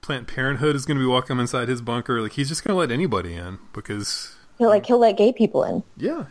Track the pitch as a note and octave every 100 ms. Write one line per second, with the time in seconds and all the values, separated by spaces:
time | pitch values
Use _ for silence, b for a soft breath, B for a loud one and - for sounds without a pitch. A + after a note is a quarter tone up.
0 | - C#3 A2+ - C3 C#3 D3+ C#3+ C3 C#3+
1 | C3 B2+ B2+ B2+ A#2+ C3 A#2+ B2+ A#2 A#2+
2 | A#2 A#2+ G#2+ - C#3 D#3+ - F#3 D#3 A#2+
3 | F3+ G2+ F2 E2+ F2 G2 - - - G#2
4 | G2+ - - - - - A#3 G#3 G3+ A#3+
5 | A#3 G3+ G#3 B3+ A3 - - F2+ - -
6 | E3+ E4 F3